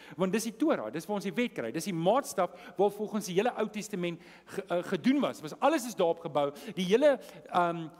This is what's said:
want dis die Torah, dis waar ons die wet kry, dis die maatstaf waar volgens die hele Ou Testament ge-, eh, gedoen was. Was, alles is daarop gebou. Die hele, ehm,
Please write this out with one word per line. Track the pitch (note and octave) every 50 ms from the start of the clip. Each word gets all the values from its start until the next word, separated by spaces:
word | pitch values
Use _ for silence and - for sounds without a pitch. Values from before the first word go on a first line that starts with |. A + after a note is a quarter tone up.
| - - -
want | - F#3 F#3+ F3
dis | A3+ A3
die | A3+ -
Torah, | - D4+ D#4+ B3 D3+ G#2+ A2 B2
dis | E3 -
waar | - G#3
ons | G3+ F3
die | G3 E3
wet | A#3 B3 A#3 -
kry, | D3+ A#2 A2+ B2
dis | E3 E3
die | G#3 F3+
maatstaf | D#3+ E3+ F#3 A3+ C#4 C#4 - - G3 F3+ F3+ - - - - -
waar | - G3 G#3
volgens | G3+ - G#3+ G3 G#3 G#3+ -
die | - E3+
hele | F3+ F#3+ B3 - -
Ou | A3
Testament | A3 - G#3+ - - - F3+ F3 F3 E3+ E3+ - - - - -
ge-, | - - G3 - -
eh, | F3 F3+ E3
gedoen | - G3 E3+ C3+ A#3+ C4+ D4
was. | A3 C#3+ A#2 -
Was, | D3+ D3+ E3+ -
alles | A#3+ C#4 E4 D4 A3+
is | B3+ G3+
daarop | - F#3 E3 E3 -
gebou. | - E3 C3+ D3 C#3+ C#3+ C#3+ - - A3+ F3
Die | F3+ F#3
hele, | F3 G3+ B3 D4 D4 C4+ - - - - E3 - -
ehm, | - F3+ F3 E3+ E3+ E3+ E3 D3+ -